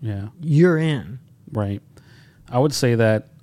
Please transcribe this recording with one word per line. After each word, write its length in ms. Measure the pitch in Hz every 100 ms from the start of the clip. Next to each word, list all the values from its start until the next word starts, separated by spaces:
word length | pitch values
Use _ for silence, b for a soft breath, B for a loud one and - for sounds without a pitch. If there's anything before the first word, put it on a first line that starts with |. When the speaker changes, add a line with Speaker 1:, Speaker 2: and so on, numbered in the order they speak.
Speaker 1:
Yeah. 260 | 110 98 104 -
Speaker 2:
you're 360 | 165 147 180 160
in. 400 | 160 135 82 127 - _ -
Speaker 1:
Right. 280 | 110 101 101 - b b b b b -
I 80 | 123
would 160 | 147
say 200 | - 123 117
that, 320 | 110 107 - -